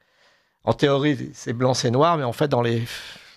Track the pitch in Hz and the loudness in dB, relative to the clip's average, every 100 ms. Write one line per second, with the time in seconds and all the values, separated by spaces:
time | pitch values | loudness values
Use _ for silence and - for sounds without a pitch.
0 | _ _ _ _ _ _ - 117 147 139 | _ _ _ _ _ _ -2 2 2 2
1 | 147 123 135 - - 117 127 123 127 123 | 2 -2 -6 -12 -8 -2 0 2 0 2
2 | 165 165 123 113 151 123 120 117 117 - | 2 2 -2 -2 0 2 2 0 -4 -10
3 | - - - | -14 -20 -20